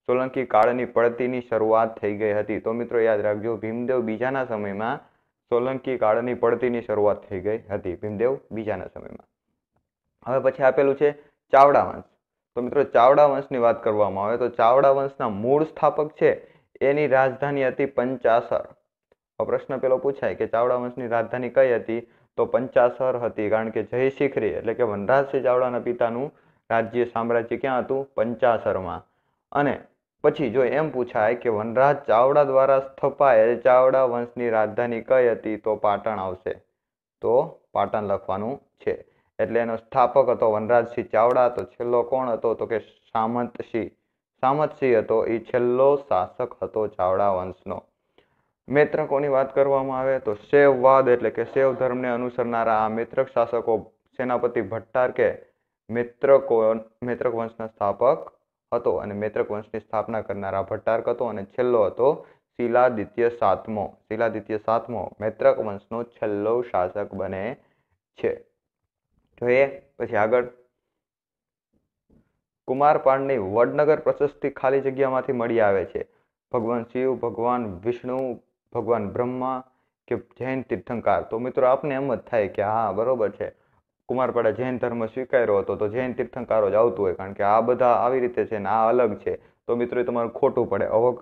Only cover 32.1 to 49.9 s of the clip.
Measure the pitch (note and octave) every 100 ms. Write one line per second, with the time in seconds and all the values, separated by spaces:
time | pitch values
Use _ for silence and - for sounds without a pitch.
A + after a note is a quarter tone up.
32.1 | G#2+ C3 D3 C#3 C3 C3+ C3+ C3+ - C#3
33.1 | C#3 C#3 A2+ A2+ A#2 C3 B2+ C3 C3 B2+
34.1 | A#2+ A#2+ - A#2+ A2 G#2+ G#2+ A#2+ A#2 -
35.1 | C3 B2 G#2+ A2 G#2+ A2 G#2+ G#2+ G2+ A2
36.1 | G#2 F#2+ F2+ F2+ F#2+ _ _ _ _ _
37.1 | - G#2+ B2 D#3+ - _ G2+ G2+ A2 G2+
38.1 | G2 - G2 G#2+ C#3 _ _ - - -
39.1 | _ _ - G#2+ A#2 A#2 A2+ - C3+ A#2+
40.1 | C#3 B2 A#2 A2+ G#2+ G#2+ A#2+ A#2 - G#2
41.1 | A2 A#2 B2+ A#2+ A#2+ - - A#2+ A#2+ A#2+
42.1 | C3 B2+ A2 A#2 G#2+ G#2+ A2 - _ _
43.1 | A2+ A2 A#2+ A#2+ - - A#2+ F2+ _ _
44.1 | _ _ - C3 D3 D3+ - C3 A2+ G2+
45.1 | A2 - A2+ - B2+ B2 B2 C3+ C#3+ -
46.1 | F#2+ F#2 - B2 - F#2 A2 G#2 - F#2
47.1 | F#2+ G2+ F#2 F#2 F2+ G2 F#2 _ _ _
48.1 | _ _ _ _ _ - C#3 D3 D3+ D3+
49.1 | C#3 C#3+ C3+ C3+ C#3 C#3 C3+ C3+